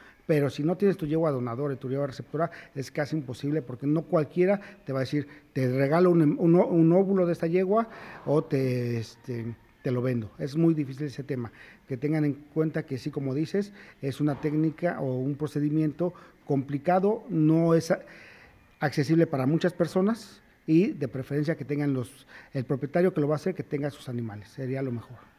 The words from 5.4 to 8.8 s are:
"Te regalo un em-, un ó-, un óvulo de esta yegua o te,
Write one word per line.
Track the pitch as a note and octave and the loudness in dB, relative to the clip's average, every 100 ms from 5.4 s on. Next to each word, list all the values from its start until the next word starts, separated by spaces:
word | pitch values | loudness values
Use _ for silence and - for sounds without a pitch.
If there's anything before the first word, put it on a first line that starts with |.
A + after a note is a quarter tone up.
| _ | _
"Te | C#3 B2+ | -2 0
regalo | B2+ C#3 D#3+ F3+ | 2 2 4 6
un | E3+ | 6
em-, | D3 - | 4 4
un | E3+ F3 | 6 6
ó-, | F#3 | 6
un | E3+ E3 | 6 6
óvulo | F3+ F#3+ G3 F3 | 6 4 2 2
de | |
esta | E3 E3 | 0 0
yegua | F3+ F#3 G#3+ A3+ - - - - | 0 2 2 0 -6 -18 -8 0
o | D3 | 0
te, | D3+ C#3 C3 B2 | 2 0 0 0